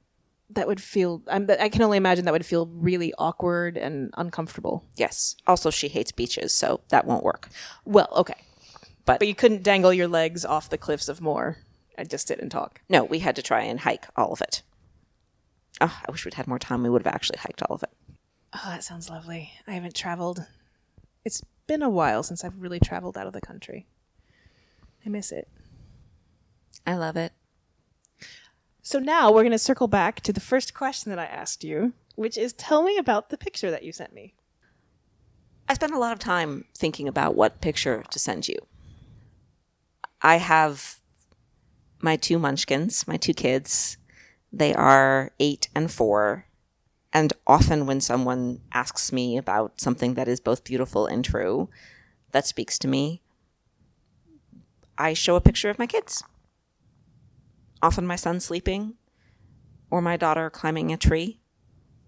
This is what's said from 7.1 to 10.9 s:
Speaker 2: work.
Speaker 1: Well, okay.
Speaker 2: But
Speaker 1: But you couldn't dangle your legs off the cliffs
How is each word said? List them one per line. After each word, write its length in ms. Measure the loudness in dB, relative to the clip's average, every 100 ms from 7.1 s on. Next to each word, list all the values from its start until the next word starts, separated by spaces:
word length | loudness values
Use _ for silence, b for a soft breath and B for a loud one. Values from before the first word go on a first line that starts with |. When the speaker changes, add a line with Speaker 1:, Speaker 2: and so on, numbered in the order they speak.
| 0
Speaker 2:
work. 240 | 0 -2 -6 B B B
Speaker 1:
Well, 240 | 4 4 6 2
okay. 200 | 0 -2 _ b b b b b
Speaker 2:
But 140 | 0 2
Speaker 1:
But 80 | 2
you 60 |
couldn't 280 | 4 4 6
dangle 300 | 4 6 6
your 160 | 6 4
legs 360 | 2 0 -2
off 260 | -2 -2 -2
the 80 | -6
cliffs 300 | -4